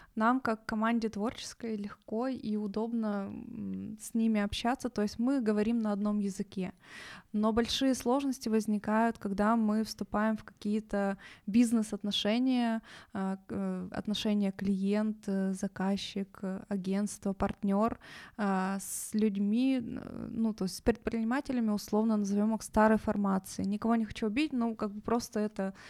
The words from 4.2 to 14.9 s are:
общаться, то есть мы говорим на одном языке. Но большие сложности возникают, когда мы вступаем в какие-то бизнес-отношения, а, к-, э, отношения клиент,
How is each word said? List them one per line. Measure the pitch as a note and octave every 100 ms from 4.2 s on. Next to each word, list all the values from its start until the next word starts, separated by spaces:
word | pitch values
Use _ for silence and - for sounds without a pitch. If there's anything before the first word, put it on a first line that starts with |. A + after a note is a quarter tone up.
| A3+ G#3+
общаться, | G3+ - A#3 C4 B3
то | -
есть | G#3 -
мы | A#3+ C#4
говорим | A3 G#3 G#3+ A#3+
на | G#3+
одном | G3+ G#3 G#3
языке. | G3+ F#3+ G3 F#3+ F#3 - - - - - -
Но | G#3 G#3+
большие | A3 A#3+ - C4+
сложности | B3 A#3+ C4+ C#4 B3+ A3+
возникают, | A3 G#3+ G#3 G#3 A3 A#3 -
когда | G3+ G3 G#3 A#3
мы | G#3+ G#3+
вступаем | G#3+ - G3+ G#3 A3 G#3+
в |
какие-то | - - G#3 G#3+ G#3+ G3+ G3 G3 - - -
бизнес-отношения, | A3+ A#3 A3+ G#3+ G3+ G3+ - G#3 A#3 C4 B3 A#3 A3+ - - -
а, | G3 F#3+ F#3+
к-, | -
э, | G3 F#3+ F#3 F#3
отношения | - G#3 G3+ A3 G#3 G3
клиент, | G3 G3 F#3+ G3